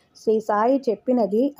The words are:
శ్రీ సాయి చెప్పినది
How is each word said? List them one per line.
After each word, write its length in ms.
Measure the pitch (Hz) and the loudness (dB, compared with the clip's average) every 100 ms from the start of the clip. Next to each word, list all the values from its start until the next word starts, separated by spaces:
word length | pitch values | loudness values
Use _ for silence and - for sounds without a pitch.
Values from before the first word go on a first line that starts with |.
| _ - | _ -8
శ్రీ 240 | - 220 | -2 -2
సాయి 380 | 214 208 233 269 | 0 0 2 0
చెప్పినది 760 | 269 196 - 247 202 208 285 | -2 -4 -2 0 0 0 -2